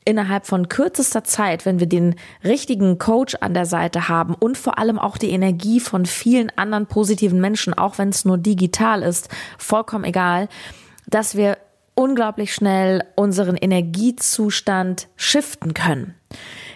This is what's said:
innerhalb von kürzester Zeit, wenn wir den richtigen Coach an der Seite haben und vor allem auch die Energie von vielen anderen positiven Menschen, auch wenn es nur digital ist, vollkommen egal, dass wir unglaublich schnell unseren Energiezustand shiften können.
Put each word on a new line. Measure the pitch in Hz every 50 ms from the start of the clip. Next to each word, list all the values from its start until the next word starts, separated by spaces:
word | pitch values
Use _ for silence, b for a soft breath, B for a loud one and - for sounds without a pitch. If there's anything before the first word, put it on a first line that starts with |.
| _
innerhalb | 214 220 214 202 190 196 196 -
von | - 196 185 175
kürzester | 175 - - 285 359 - - 262 - - 185 -
Zeit, | - - - 208 185 165 170 -
wenn | 190 185 175
wir | 175
den | 170 180 175 175 175 170 B B B B B -
richtigen | 190 269 285 - - 247 190 202 185 180
Coach | 175 - 220 226 247 262 262 - -
an | 202 190 175
der | 180 175
Seite | 165 180 165 170 170 - 170 170 -
haben | 165 165 165 165 170
und | - 226 240 269
vor | - - 254 - -
allem | 220 233 220
auch | - - 202 -
die | - 220 -
Energie | 185 185 190 190 175 170 196 214 233 247
von | 240 - - 185 180
vielen | 170 - - - 233 247 247 226 - -
anderen | - 202 214 214 214 208
positiven | - - 214 214 190 214 - 214 190 180 180
Menschen, | 185 202 214 - - 185 170
auch | - 185 196 - -
wenn | 196 202
es | 190 - -
nur | 185 185 175
digital | 170 214 202 180 185 175 - - 220 226 214 190 -
ist, | 175 175 - - B B B B B B -
vollkommen | - - 208 220 220 - 220 202 180
egal, | 175 175 185 180 180 175 180 202 208 B B B B B B B B B B B
dass | - 220 214 208 - -
wir | 202 208 202 196 - - _ _ _ _ _ _
unglaublich | 262 262 269 277 240 226 214 214 214 208 - -
schnell | - 208 196 190 190 190 190 185 185 - - _
unseren | 196 202 202 180 196 196 180 180
Energiezustand | - - 190 185 180 170 165 165 196 226 254 240 - - - - - 214 208 - - - 208 190 185 185 185 180 - - - _
shiften | - - - - 294 294 - - - - 160 160
können. | - 165 175 147 127 - 180 - - _ B B B B B B B B B B